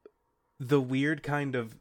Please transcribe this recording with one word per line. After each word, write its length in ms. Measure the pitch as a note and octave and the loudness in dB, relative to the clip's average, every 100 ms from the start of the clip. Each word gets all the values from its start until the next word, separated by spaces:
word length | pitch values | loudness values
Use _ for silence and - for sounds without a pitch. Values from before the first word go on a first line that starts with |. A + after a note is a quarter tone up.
| - _ _ _ _ - | -20 _ _ _ _ -8
the 220 | B2+ C#3+ | 2 2
weird 420 | B2+ C3 D3 D3 | 2 0 0 0
kind 320 | C#3+ D3 C#3 B2+ | -2 -2 -2 -2
of 200 | A2+ - | -4 -10